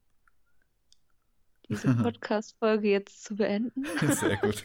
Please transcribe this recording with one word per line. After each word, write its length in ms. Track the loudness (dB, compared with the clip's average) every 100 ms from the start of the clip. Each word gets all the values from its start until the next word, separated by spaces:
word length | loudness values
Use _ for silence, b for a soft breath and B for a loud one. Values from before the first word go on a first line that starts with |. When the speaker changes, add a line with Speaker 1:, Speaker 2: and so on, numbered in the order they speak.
| _ _ _ _ _ _ _ _ _ _ _ _ _ _ _ _ -8
Speaker 1:
diese 200 | -2 2
Speaker 2:
<laughs> 260 | 2 2
Speaker 1:
Podcast-Folge 760 | -2 -2 -2 -2 -2 0 2 2
jetzt 340 | 2 -2 -14
zu 120 | -8 -2
beenden. 500 | 0 0 -4 -6 -6
Speaker 2:
<laughs> 480 | -2 0 0 0
Sehr 40 | 0
gut, 260 | -2 -2